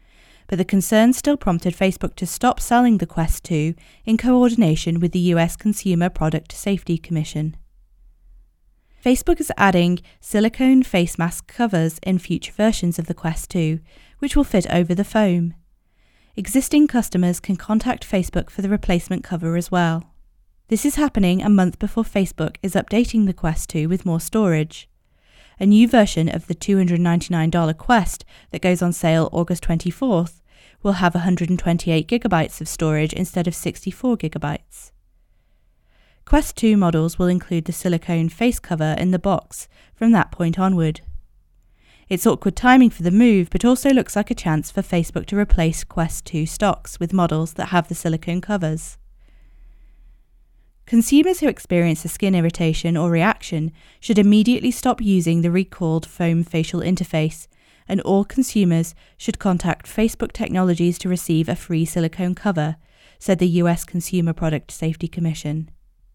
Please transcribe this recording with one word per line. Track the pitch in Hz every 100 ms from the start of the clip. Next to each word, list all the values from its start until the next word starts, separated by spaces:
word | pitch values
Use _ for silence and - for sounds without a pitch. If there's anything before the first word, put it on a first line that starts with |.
| _ _ _ _ -
but | 180
the |
concern | 185 196 180 214 233
still | 254 - 294
prompted | - 170 185 170
Facebook | 190 180 185 -
to | 180
stop | - 247 -
selling | - 240 247 208
the | 170
Quest | - 165 -
two | - 165 156 175 - _ -
in | 226
coordination | 240 247 247 233 185 160 - 170
with | 175
the | 180
U | 175 170
S | 170 -
Consumer | 214 202 196 170 180
Product | - 156 156 -
Safety | - - 196 - 170
Commission. | - 165 156 151 156 156 - _ _ _ - _ _ - _ _ _ _ _ _
Facebook | 247 254 - 339
is | 302 -
adding | 202 180 175 180 - _
silicone | - 208 220 - 262 262
face | 254 190 175 -
mask | 170 - -
covers | - 240 180 160 160
in | - 185
future | - 165 -
versions | - 214 220 175 170
of | 165
the |
Quest | 170 160 160 -
two, | 185 160 160 - _ _ -
which | 285 294
will |
fit | 277 202 -
over | 175 170
the | 180 202
foam. | 220 208 175 170 - _ _ _ _ _ _ _ -
Existing | 190 262 - 294 294
customers | 240 214 180 175 175
can | - 185
contact | - 220 240 - -
Facebook | 196 175 180 -
for | -
the | 196
replacement | 208 - 175 - 185
cover | - 170 160 170
as | 170
well. | 180 170 165 - - - _ _ _ _
This | 220
is | 285 285
happening | 294 - 185 185
a | 208
month | 202 180 -
before | 208 -
Facebook | 220 208 185 - 156 -
is | 196
updating | 180 - 208 240 226 202
the |
Quest | 180 165 160 -
two | 165 156
with | 185 185
more | 165
storage. | - 220 208 156 156 - - _ _ _ _ _ _ -
A | 190
new | 208 233
version | 240 208 - 160
of | 165 -
the |
two | 175 - 196
hundred | 185 170
ninety-nine | 175 170 - 175 160
dollar | 175 160
Quest | 160 - 240 175 - - - _
that | -
goes | 185 180
on | 175
sale | 175 165 160 160
August | - 170 175
twenty-fourth | - 165 175 - 269 180 170 - _ _ _ _
will | 208 190
have | 180 175
a |
hundred | 175 180 170
and | 180
twenty-eight | - 170 - 160 147
gigabytes | 240 226 170 156 -
of | 160
storage | - 160 151 156
instead | - 185 - 170
of | 165
sixty-four | - - - 180 254 226
gigabytes. | 160 - 151 156 - - - _ _ _ _ _ _ _ _ _ _ _ _ _ -
Quest | 294 311 -
two | 226 208
models | 180 165 165 -
will | 180
include | 180 - 170 160
the |
silicone | 170 185 170 - 170 165
face | - 240 233
cover | - 165 156 -
in | 180
the | 185
box | 196 180 - - - _ _ _
from | 226
that | 220 -
point | - 170 170
onward. | 190 185 160 156 - - - _ _ _ _ _ _ _ _
It's | 185 226
awkward | 143 202 -
timing | 247 262 240
for | -
the | 170
move, | 190 240 202 170
but | - 233
also | 254 277
looks | 262 190 202
like | 214
a | 233
chance | 175 156 -
for | -
Facebook | 190 175 165 - -
to | 202
replace | 208 - 165 165
Quest | - - 165 - -
two | 160 160
stocks | - 208 - - -
with | 170
models | 190 170 156 160
that | - -
have | 175 165
the | 170
silicone | 170 160 - 175
covers. | - 208 165 160 - - - - - - - - - - - - - - _ _ _ _ _ _ -
Consumers | 233 226 277 349 359
who | 294
experience | - - 175 170 156 165
a |
skin | - 196 185
irritation | 165 - 165 160 170 165
or | 170
reaction | 170 185 - - 160 156 - - _
should | - 208
immediately | 202 208 214 247 247
stop | - 254 233
using | 214 185 165 170
the | 170
recalled | 175 185 - 170 160 160
foam | - 170 165
facial | 170 165 160 175
interface, | - 185 175 160 156 - - _ _ _ -
and | 196
all | - 196
consumers | 202 - 262 214 185 165 165 - _ _
should | - -
contact | 202 180 175 - -
Facebook | - 226 - -
Technologies | - 220 185 185 170 175 175
to | 185
receive | 180 - 160 160
a | 175
free | - 165 160
silicone | - 165 - 180 180
cover, | 214 170 151 160 _ _ _ _
said | - 185
the | 180
U | 170 170
S | 170
Consumer | - 180 - 185 165
Product | 160 165 151 -
Safety | - 160 160 170
Commission. | - 165 156 147 156 156 - _ _ _